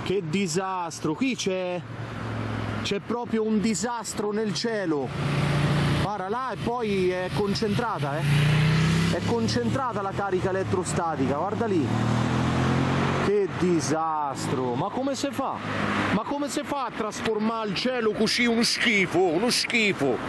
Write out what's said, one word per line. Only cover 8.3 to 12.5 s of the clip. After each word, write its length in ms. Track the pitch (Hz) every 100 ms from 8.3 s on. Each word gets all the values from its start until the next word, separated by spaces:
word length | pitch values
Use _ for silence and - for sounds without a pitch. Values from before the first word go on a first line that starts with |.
| - - - 156 160 160 - - 175
È 40 | -
concentrata 760 | 233 226 240 233 269 254 208
la 100 | 196
carica 380 | 190 202 180 185
elettrostatica, 840 | 190 190 185 165 156 165 151 131
guarda 320 | 143 185 208 226
lì! 200 | 185 117 - - - - - -